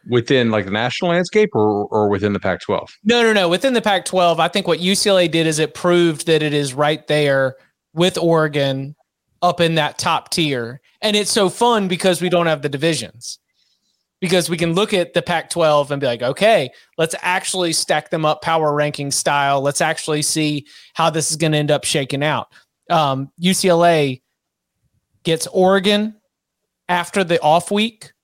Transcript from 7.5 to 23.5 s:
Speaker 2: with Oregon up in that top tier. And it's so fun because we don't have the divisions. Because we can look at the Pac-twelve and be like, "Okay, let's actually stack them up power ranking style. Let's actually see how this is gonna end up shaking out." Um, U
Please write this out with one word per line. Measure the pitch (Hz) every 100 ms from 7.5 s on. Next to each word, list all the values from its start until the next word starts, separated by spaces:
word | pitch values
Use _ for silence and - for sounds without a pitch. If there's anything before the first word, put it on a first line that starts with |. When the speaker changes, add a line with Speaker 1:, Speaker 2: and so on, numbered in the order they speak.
| - _ _ _
Speaker 2:
with | 160 180 185
Oregon | 165 165 156 147 139 135 135 151 _ _ _ _
up | 175 175
in | 165 160
that | 147 -
top | 180 156 -
tier. | - 156 131 117 131 _ _
And | 214 208
it's | 196
so | 233 190
fun | - 240 226 190
because | 180 190 175
we | 175
don't | 170 170
have | 151
the | 143
divisions. | 135 160 147 104 120 - - _ _ _ _ _ _ _ _
Because | 185 180 160
we | 165
can | 170
look | 165 220
at | 190 170 175
the |
Pac-twelve | 170 170 - 175 156 147 139
and | 139
be | 135
like, | 120
"Okay, | 123 135 208 214 127 - _ -
let's | 160 170
actually | 180 185 - 190 170
stack | 156 - 156 -
them | 160
up | 156 156
power | - 160 151
ranking | 147 151 147 139
style. | - - 143 139 139
Let's | 139 143
actually | 160 160 - 151
see | 147 160 151 147 - - -
how | - 165
this | 160 151
is | 156
gonna | 160 151
end | 147
up | 147 -
shaking | 156 135 143
out." | 151 131 - - _ _ -
Um, | 170 143 135 139 -
U | 180